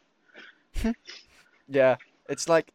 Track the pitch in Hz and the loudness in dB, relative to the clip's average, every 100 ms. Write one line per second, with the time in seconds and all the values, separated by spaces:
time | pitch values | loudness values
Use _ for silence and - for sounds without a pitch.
0 | _ _ _ - - _ _ - 220 233 | _ _ _ -20 -20 _ _ -6 -6 -6
1 | - - _ _ _ _ - 135 131 120 | -12 -20 _ _ _ _ -6 2 2 2
2 | _ _ - 139 - 165 - | _ _ -12 -8 0 0 0